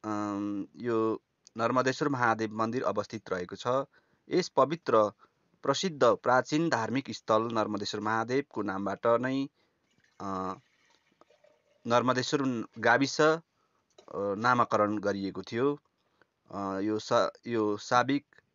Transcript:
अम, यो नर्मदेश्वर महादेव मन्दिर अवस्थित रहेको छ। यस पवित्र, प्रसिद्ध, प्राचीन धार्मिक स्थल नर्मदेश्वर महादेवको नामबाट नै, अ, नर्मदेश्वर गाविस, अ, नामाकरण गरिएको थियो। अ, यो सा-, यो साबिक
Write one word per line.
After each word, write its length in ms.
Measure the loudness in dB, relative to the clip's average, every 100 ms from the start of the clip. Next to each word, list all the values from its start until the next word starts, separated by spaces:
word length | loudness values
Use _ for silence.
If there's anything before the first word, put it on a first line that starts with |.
अम, 600 | -6 -6 -4 -4 -6 -6 -10 -8
यो 460 | -2 0 0 -2 _ _ _ -4
नर्मदेश्वर 520 | 0 2 0 0 -2
महादेव 440 | 2 2 2 -2
मन्दिर 300 | -2 -2 -2
अवस्थित 480 | -2 -2 -6 -10 -6
रहेको 260 | -6 -6 -6
छ। 320 | -2 -2 -4 _ _ _ _
यस 180 | -2 0
पवित्र, 640 | 2 2 0 2 4 4 0 _ _ _ _
प्रसिद्ध, 420 | -2 -2 -2 4
प्राचीन 640 | 4 4 4 2 2 0 0
धार्मिक 420 | 0 0 -4 -4
स्थल 380 | -12 2 2 2
नर्मदेश्वर 480 | -2 -2 -4 -6 -6
महादेवको 600 | -2 -2 0 -2 -2 -6
नामबाट 440 | -4 -4 -4 -2 2
नै, 420 | 2 2 -4 -6 _ _ _ _ _ _ _
अ, 340 | -8 -6 -6 -8 _ _ _ _ _ _ _ _ _ _ _ _ 2
नर्मदेश्वर 800 | 2 4 0 0 -2 -2 -4 -8 0
गाविस, 420 | 4 4 4 2
अ, 200 | 2 2 _ _ _ _ _ -20 -14
नामाकरण 840 | -6 -4 -2 0 2 2 2 2 0
गरिएको 440 | -4 -4 -6 -8
थियो। 380 | -8 -2 -2 -4 _ _ _ _ _ _ _
अ, 280 | -8 -6 -4
यो 200 | -2 -4
सा-, 320 | 0 2 2 -4 -6
यो 300 | -2 0 -2
साबिक 500 | 0 0 2 -2 _ _ _